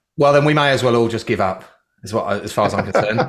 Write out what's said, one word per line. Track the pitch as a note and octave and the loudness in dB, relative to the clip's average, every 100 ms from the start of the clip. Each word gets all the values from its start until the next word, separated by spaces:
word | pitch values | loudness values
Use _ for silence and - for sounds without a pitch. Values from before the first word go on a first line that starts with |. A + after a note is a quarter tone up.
| _ - | _ 0
Well, | C#3+ | 4
then | C#3+ D3 | 4 4
we | |
may | D3+ C#3+ | 2 2
as | C3 | 2
well | B2 A#2 | 2 2
all | A#2 | 0
just | A2 - | -2 -4
give | G#2+ | -2
up, | F#2+ F#2+ - _ _ _ | -2 -4 -12 _ _ _
is | F#2 | -6
what, | G#2+ - G2+ | -4 -2 -4
as | G2+ | -4
far | - G2+ | -2 -2
as | G2+ | -2
I'm | |
concerned. | G2 - G#2 A2+ | -4 -2 -2 -2